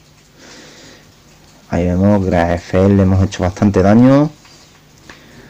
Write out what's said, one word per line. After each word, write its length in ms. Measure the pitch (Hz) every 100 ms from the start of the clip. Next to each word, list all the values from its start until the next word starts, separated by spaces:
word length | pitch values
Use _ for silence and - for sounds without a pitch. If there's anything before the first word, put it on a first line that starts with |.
| _ _ _ _ - - - - - - - _ _ _ _ _ -
Ahí 160 | 87 90
vemos, 360 | 90 101 104
Graefel, 760 | 92 87 85 87 - 92 98 98
le 60 |
hemos 200 | 95 95
hecho 200 | 95 -
bastante 380 | 92 - 104 98
daño. 480 | 95 113 127 139 151 - _ - - _ _ _ - - - -